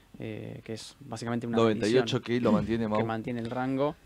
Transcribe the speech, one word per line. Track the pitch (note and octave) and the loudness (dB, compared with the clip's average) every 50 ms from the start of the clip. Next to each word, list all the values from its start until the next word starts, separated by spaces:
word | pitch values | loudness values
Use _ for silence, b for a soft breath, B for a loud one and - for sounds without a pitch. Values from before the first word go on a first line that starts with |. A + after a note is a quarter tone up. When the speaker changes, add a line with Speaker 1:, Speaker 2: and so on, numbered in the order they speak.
| B B B - | B B B -12
Speaker 1:
eh, | A#2 A2+ G#2+ G#2+ A2 A2+ A2+ A#2+ - | -10 -10 -10 -10 -10 -12 -12 -12 -10
que | - A2+ | -10 -10
es | G#2+ - - - _ | -10 -10 -14 -18 _
básicamente | - - - A2+ A#2+ A#2 A#2+ A#2+ A#2+ | -14 -12 -10 -8 -4 -4 -4 -4 -4
una | A#2+ A2+ | 0 2
Speaker 2:
Noventa | A2+ A2+ A2+ G#2+ G#2 A#2 G#2 | 4 4 4 4 2 2 4
y | A#2 | 4
ocho | B2+ B2 A2 C3+ A#2+ | 4 4 4 0 -2
Speaker 1:
medición | - | 0
Speaker 2:
que | A2+ A#2+ B2 A#2+ | 0 0 2 4
lo | A2+ G#2+ | 4 4
mantiene, | G#2 G#2 G2+ A2+ A2+ A#2 | 4 4 2 0 0 0
Speaker 1:
que | A2 | 0
Speaker 2:
Mau. | G#2+ G#2+ A2 | 0 0 0
Speaker 1:
mantiene | A2+ A2+ A2 G#2+ A#2+ B2 A#2+ | 0 -2 -4 -4 -4 -6 -4
el | A2+ A2+ | -4 -4
rango | A#2+ B2+ B2+ C3 C3+ C3 C#3 D3 D#3+ - _ | -4 -2 -2 -2 0 0 0 0 -2 -4 _